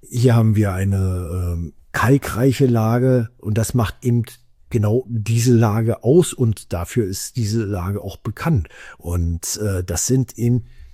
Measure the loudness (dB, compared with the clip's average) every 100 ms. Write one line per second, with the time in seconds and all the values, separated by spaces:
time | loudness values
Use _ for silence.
0 | -10 2 4 6 4 4 2 0 0 0
1 | 0 -2 -4 -4 -4 -4 -6 -12 _ -4
2 | 2 2 0 0 0 2 2 2 2 2
3 | 2 2 0 -8 -4 -2 0 0 -2 -2
4 | -2 0 -2 -10 _ _ _ -2 0 0
5 | -2 -6 -2 0 4 4 4 2 -2 -2
6 | 2 4 2 0 -2 -2 -6 -8 -4 -4
7 | -4 -6 -8 -6 -2 -2 -2 -4 -4 -6
8 | -8 -10 -10 -6 -2 0 -2 -12 -20 -14
9 | -6 -4 -2 -4 -6 -6 -4 -4 -4 -4
10 | 0 0 0 -2 0 0 -2 -18 -20